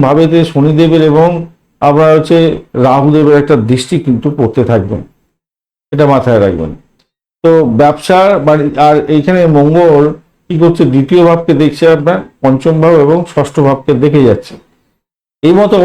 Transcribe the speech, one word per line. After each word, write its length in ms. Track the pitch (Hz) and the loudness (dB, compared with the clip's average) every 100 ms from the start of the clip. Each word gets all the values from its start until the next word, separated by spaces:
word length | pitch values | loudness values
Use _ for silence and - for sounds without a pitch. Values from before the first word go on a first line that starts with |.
| 135 | 2
ভাবেতে 340 | 147 160 165 165 | 2 2 0 0
শনিদেবের 520 | - 143 156 165 165 156 | 0 0 2 2 2 2
এবং 180 | 151 170 170 170 _ _ _ | 2 0 -2 -8 _ _ _
আবার 280 | 143 147 156 156 | -2 2 2 2
হচ্ছে 220 | 156 170 165 156 - - 127 | 2 0 0 -2 -8 -4 0
রাহুদেবের 500 | 135 143 151 151 147 | 0 0 2 2 2
একটা 140 | 143 139 110 | 0 -2 -2
দৃষ্টি 260 | 127 123 175 - | -4 -4 -6 -4
কিন্তু 220 | 120 147 147 | -4 -4 -4
পড়তে 240 | 117 120 113 | -4 -2 -2
থাকবে, 260 | 113 98 104 - _ _ _ _ _ _ _ _ | -2 -4 -8 -12 _ _ _ _ _ _ _ _
এটা 120 | 143 147 | -2 0
মাথায় 260 | 135 123 113 98 | 0 0 0 0
রাখবেন। 260 | 85 80 76 _ _ _ _ _ _ | -2 -8 -12 _ _ _ _ _ _
তো 80 | 165 165 143 113 | 0 2 0 0
ব্যবসা 380 | 147 147 - 185 190 196 143 | 0 -2 -2 0 2 0 0
বাড়ি, 180 | 151 147 135 151 | 0 -2 0 0
আর 80 | 151 143 156 | 2 0 -2
এইখানে 260 | 147 185 170 147 | 0 0 2 2
মঙ্গল 460 | 143 160 175 147 147 151 _ _ - | 2 2 2 2 0 -4 _ _ -8
কি 80 | 165 | -2
করছে? 240 | 170 170 151 | 0 2 0
দ্বিতীয় 280 | 131 135 175 170 | 0 0 2 2
ভাবকে 260 | 170 165 | 2 0
দেখছে 300 | 147 151 147 165 160 | 0 0 0 0 0
আপনার, 240 | 147 185 - _ | 0 -4 -8 _
পঞ্চম 340 | 135 131 165 160 | -2 0 0 0
ভাব 120 | 160 165 143 | 2 2 2
এবং 120 | 165 175 | 0 -2
ষষ্ঠ 220 | - 139 - | -6 -4 -2
ভাবকে 320 | 139 135 - 131 | -2 -2 -2 -2
দেখে 180 | 143 143 127 | 0 2 2
যাচ্ছে। 260 | 101 - - _ _ _ _ _ _ _ _ 151 | 0 -4 -20 _ _ _ _ _ _ _ _ 0
এই 60 | |
মতো 220 | 175 208 202 | 0 2 2